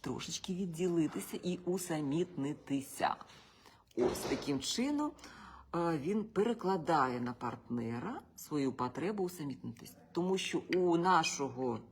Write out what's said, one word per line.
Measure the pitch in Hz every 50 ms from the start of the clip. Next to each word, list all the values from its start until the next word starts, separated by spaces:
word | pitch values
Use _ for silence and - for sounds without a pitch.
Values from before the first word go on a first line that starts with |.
трошечки | - 131 123 - - - 165 - - - 190
відділитися | 175 202 180 165 156 180 185 170 170 156 151 - 185 196 - - - -
і | 180 180
усамітнитися. | 175 - - 180 190 - - 165 156 151 139 139 165 180 175 - - 135 143 147 147 - - 139 139 135 - - - 85 - - - - - - - - - - - - - - - - _ -
Ось | - - - - -
таким | - 127 135 - - - 143 135
чином, | - - - - 240 277 294 294 302 302 294 - - - - - - - - - - - -
е, | 170 170 170 165 151
він | 131 160 208 220 202
перекладає | - - 185 208 233 240 226 - 185 190 180 151 131 170 156 135 131 123 123
на | 120 120 123
партнера | - - 120 117 120 - - 123 120 117 113 117 120 135 196 262 370 - - -
свою | - - - 151 147 135 135 120
потребу | - 127 123 - - 143 190 220 208 185
усамітнитись. | 180 180 - 151 139 131 - - - 117 - - - - - - - -
Тому | 170 175 180 190 190
що | 185 - - 170 - - -
у | 185 180 180 165
нашого | 165 170 185 185 170 160 - - - 143 135 120 123 131 127 117 107 - -